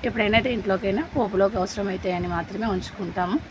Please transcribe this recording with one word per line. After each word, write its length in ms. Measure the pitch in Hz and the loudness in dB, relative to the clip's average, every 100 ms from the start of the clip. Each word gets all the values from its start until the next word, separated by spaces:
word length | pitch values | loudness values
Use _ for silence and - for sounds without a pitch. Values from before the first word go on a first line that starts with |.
| 240 | -4
ఎప్పుడైనా 320 | 220 208 220 | 0 4 4
అయితే 140 | 233 233 | 4 -2
ఇంట్లోకైనా 460 | 190 190 196 202 339 294 | 0 0 2 0 0 0
పోపులోకి 440 | 214 196 196 208 | 0 4 4 4
అవసరమైతే 500 | 190 - 196 190 190 175 | -2 -2 -4 -2 -2 -2
అని 100 | 175 175 | 0 -2
మాత్రమే 340 | 170 196 220 185 | -4 -4 -2 -2
ఉంచుకుంటాము. 600 | - - 180 151 180 240 - | -4 -6 -6 -2 0 0 -2